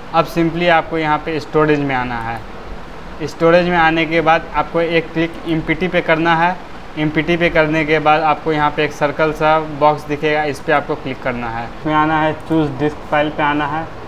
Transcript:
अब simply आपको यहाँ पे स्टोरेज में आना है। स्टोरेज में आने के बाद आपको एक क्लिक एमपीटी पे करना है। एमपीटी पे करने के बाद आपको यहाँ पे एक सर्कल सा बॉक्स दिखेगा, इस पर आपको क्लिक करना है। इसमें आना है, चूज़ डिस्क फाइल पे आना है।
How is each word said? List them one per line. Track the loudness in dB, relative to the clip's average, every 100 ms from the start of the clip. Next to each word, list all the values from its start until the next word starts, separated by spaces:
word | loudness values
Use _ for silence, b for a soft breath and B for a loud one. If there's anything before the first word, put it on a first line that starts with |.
| -2
अब | 0 0
simply | 0 0 2 4
आपको | 4 2 -2
यहाँ | 0 -2
पे | -2 -6
स्टोरेज | 0 2 4 2
में | 0
आना | -2 -4 -6
है। | -6 -8 -10 -14 -12 -12 -12 -14 -14 -8 -8
स्टोरेज | 2 4 6 4
में | 4
आने | 4 4 2
के | 2
बाद | 4 2 2
आपको | -4 -2 0
एक | 2 0 0
क्लिक | -2 -2 -4 -4
एमपीटी | -2 0 -2 0
पे | 0
करना | 2 2 4 4
है। | 2 -2 -10 -14 -10 -4
एमपीटी | -2 0 0 2
पे | 2
करने | 2 2 2
के | 2 2
बाद | 4 4
आपको | 2 0 0
यहाँ | 0 0
पे | 0
एक | -2
सर्कल | 0 -2 0 0
सा | 2 2 2 0 0
बॉक्स | 2 2 -2
दिखेगा, | -2 0 0
इस | -2 -4
पर | 0
आपको | 0 0
क्लिक | -6 -6 -6
करना | -6 -4 -6
है। | -6 -8
इसमें | -6 0
आना | 2 2 2
है, | 0 -2 -2
चूज़ | 0 0 -2
डिस्क | -4 -4 -2
फाइल | 0 0
पे | 0
आना | 0 0 -2
है। | -4 -8 -12